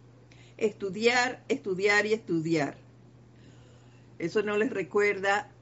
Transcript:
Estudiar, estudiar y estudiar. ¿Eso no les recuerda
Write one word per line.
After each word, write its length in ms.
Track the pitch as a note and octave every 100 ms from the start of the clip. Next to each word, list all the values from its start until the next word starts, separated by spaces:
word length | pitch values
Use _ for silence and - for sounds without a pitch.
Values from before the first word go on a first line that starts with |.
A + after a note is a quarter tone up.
| - - - - - -
Estudiar, 880 | G#3+ - G3 G3 A3+ B3 B3+ - -
estudiar 560 | C4 G3+ F#3 G#3 G#3 G#3+
y 80 |
estudiar. 640 | A3 - E3 D#3+ D#3+ C#3 - - - - - - - - - - - - - - -
¿Eso 240 | E3 G#3+
no 140 | G#3 G#3
les 120 | G#3+
recuerda 800 | G3 D#3+ G#3 G#3 G3 G3 G3+ - -